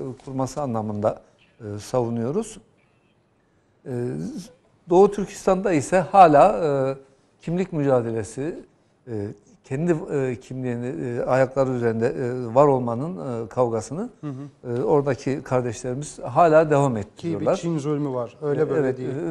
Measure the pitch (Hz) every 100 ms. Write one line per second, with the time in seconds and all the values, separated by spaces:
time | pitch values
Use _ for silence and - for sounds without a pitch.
0 | 143 120 - 131 127 - 143 113 107 104
1 | 107 - - _ _ _ 110 104 - 127
2 | 117 117 113 165 226 - _ _ _ _
3 | _ _ _ _ _ _ _ _ - 123
4 | 120 143 175 285 - - _ _ - 175
5 | 202 202 190 - - 185 202 165 127 185
6 | 160 - 175 143 180 214 165 139 131 135
7 | - _ _ _ - 170 185 160 139 127
8 | 117 113 101 - 147 247 - _ _ _
9 | - 110 101 - _ _ _ 135 175 156
10 | - 156 131 120 - 131 127 120 120 160
11 | 135 120 - 131 131 135 131 123 117 113
12 | 117 156 123 127 120 117 147 135 120 117
13 | 156 185 147 117 113 - 123 113 104 147
14 | 240 - 151 131 143 - 127 120 - 147
15 | 139 127 - 131 - 127 123 110 127 127
16 | 151 - - 123 170 156 160 147 143 113
17 | 98 - 170 127 107 185 170 165 139 147
18 | 147 127 120 - 147 143 151 139 135 127
19 | 127 127 170